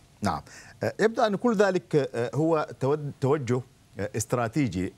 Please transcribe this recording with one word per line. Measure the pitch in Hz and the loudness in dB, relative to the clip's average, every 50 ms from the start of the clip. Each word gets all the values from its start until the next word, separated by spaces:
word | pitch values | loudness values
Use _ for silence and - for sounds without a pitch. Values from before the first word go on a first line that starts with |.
| - _ _ - | -20 _ _ -6
نعم. | 107 92 76 71 - - - - - - - - 107 | -4 -2 -2 -4 -8 -12 -20 -20 -20 -18 -10 -4 -4
آه، | 110 - - | -4 0 0
يبدو | 196 226 226 269 | 0 0 2 2
أن | 233 214 196 | 0 2 2
كل | 180 - 240 220 | 2 2 2 4
ذلك، | 190 208 190 185 175 - - 160 147 - - - | 4 4 4 2 0 -2 0 0 0 0 0 -2
آه، | 117 120 - - | -4 -4 -2 -2
هو | 139 160 165 165 151 - - - - | 0 0 2 2 0 0 -4 -6 -2
تود-، | 131 135 147 156 147 139 - - | 0 0 0 0 -2 -8 -8 -2
توجه، | 135 131 151 156 123 107 123 127 - - - _ _ _ - 95 | 0 2 2 2 0 -2 -2 -2 -2 -8 -18 _ _ _ -8 -6
آه، | 101 - - | -6 -4 -4
استراتيجي، | 113 - - 127 123 117 110 - 156 135 104 82 92 92 92 - | -6 -4 -2 -2 -2 -2 -2 0 0 0 0 0 -2 -4 -4 -4